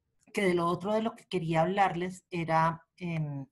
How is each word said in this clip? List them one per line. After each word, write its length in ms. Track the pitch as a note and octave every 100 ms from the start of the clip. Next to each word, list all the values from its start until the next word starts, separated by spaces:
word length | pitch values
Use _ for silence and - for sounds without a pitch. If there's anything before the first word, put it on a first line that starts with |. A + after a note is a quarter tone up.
| _ _ _
que 120 | -
de 80 | G3
lo 140 | F3 E3+
otro 260 | F3 F#3+
de 80 | G#3+
lo 140 | A3+
que 100 | -
quería 360 | - F3+ E3 E3
hablarles 680 | E3 G3+ F#3+ E3+ F#3 F#3 _
era, 560 | F3 D#3+ D#3+ D#3+ D#3+ _ -
em, 500 | F3 D#3+ D3 C#3 C3+